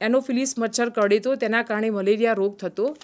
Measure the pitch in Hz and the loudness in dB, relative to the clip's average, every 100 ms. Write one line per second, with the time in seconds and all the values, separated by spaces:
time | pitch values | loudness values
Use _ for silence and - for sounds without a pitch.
0 | 220 254 262 247 269 - 226 226 233 233 | 0 0 0 -2 -2 -2 -2 0 -2 0
1 | 202 208 233 269 220 226 233 214 220 202 | 2 2 2 -2 0 -2 -2 -2 -2 0
2 | 196 214 226 208 196 202 185 - 240 302 | 0 2 2 2 -2 -2 -8 -2 -4 -4